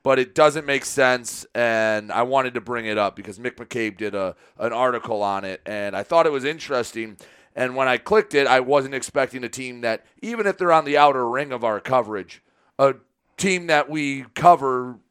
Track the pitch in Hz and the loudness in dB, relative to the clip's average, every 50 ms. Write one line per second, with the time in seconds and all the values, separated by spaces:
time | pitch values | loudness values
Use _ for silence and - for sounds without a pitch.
0 | _ 135 135 131 127 127 _ - 156 151 143 160 147 143 139 139 - - - 139 | _ 2 2 2 0 -2 _ 4 4 4 4 0 -4 -2 -2 -2 -2 -4 0 2
1 | 131 127 127 123 117 - - - - _ _ 120 120 117 113 113 110 110 107 107 | 2 4 2 0 -4 -10 -14 -14 -16 _ _ 0 0 2 2 2 2 0 0 -2
2 | 104 104 85 107 120 127 135 135 131 127 123 120 98 117 123 117 113 110 107 107 | -4 -4 -2 -2 0 2 0 0 0 0 -6 -8 -8 -6 -8 -6 -4 -4 -2 0
3 | 101 95 - - 98 107 95 98 120 127 - - 120 _ - 120 113 107 98 92 | -2 -2 -4 -8 -16 -16 -16 -10 -10 -10 -10 -10 -18 _ -6 -4 -4 -4 -6 -6
4 | 107 104 98 101 95 92 87 _ _ _ _ - 107 117 113 117 127 127 120 117 | -8 -6 -4 -4 -6 -6 -8 _ _ _ _ -6 -6 -4 -2 0 0 0 -2 -4
5 | - 117 113 104 101 101 98 98 98 95 92 - _ - 107 104 101 101 98 95 | -6 -6 -4 -2 -2 -2 -2 -4 -6 -8 -12 -12 _ -10 -8 -6 -6 -6 -6 -8
6 | 104 _ 170 165 165 160 147 135 123 143 160 156 - - 139 123 117 - - 120 | -6 _ 2 2 2 2 0 -2 -4 -6 -8 -8 -8 -4 -4 -4 -4 -4 -8 -12
7 | 113 110 101 _ - - _ _ _ _ _ - 127 127 127 131 135 131 123 120 | -12 -12 -14 _ -20 -20 _ _ _ _ _ -4 -4 -4 0 0 2 2 0 0
8 | - - 208 220 208 - - 143 139 127 127 131 127 127 143 143 135 135 139 131 | 0 2 2 2 2 2 2 2 4 6 4 4 4 4 2 2 2 0 -6 -8
9 | 127 - - 143 135 120 127 131 123 113 - 127 131 127 123 120 120 117 113 - | -8 -4 -2 -2 -2 -2 -4 -10 -10 -10 -10 -10 -12 -12 -12 -4 -2 -2 -2 -4
10 | _ _ _ _ - 220 233 226 208 202 185 - 190 175 165 160 151 143 147 143 | _ _ _ _ -10 -8 -6 -2 -2 -2 -2 0 2 4 4 4 4 2 4 6
11 | 147 147 135 131 123 117 120 131 147 143 127 120 117 113 107 101 - - 131 127 | 6 6 6 2 0 0 -2 -2 -4 -4 -6 -2 -2 -2 -2 -2 -2 0 0 0
12 | 117 104 107 98 90 - - - _ _ _ _ _ _ _ - 139 139 127 - | 0 0 -6 -8 -8 -10 -18 -20 _ _ _ _ _ _ _ 2 2 2 2 -2
13 | _ _ _ _ _ _ _ - 180 196 185 180 175 170 156 147 143 135 151 156 | _ _ _ _ _ _ _ -4 -2 -2 -2 -2 0 2 2 2 2 0 -4 -4
14 | 147 139 139 135 131 117 _ - 151 175 175 143 135 135 127 123 127 127 123 107 | -4 -4 -4 -6 -10 -12 _ 4 6 6 6 6 4 -2 0 -2 -4 -6 -12 -16
15 | _ _ | _ _